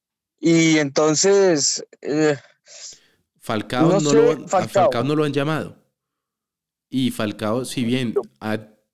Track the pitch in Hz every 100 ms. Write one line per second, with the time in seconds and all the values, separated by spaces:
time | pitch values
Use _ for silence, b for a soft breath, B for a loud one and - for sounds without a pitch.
0 | _ _ _ _ 165 165 160 156 143 147
1 | 156 151 196 202 190 151 135 - - _
2 | - 151 151 139 - _ B B B B
3 | B B _ _ - 110 - 127 165 190
4 | 147 147 156 156 - 185 - 196 165 123
5 | 135 151 151 139 143 151 101 - _ _
6 | _ _ _ _ _ _ _ _ _ 131
7 | 123 117 110 101 107 120 123 135 117 131
8 | 120 - - _ 107 110 110 _ _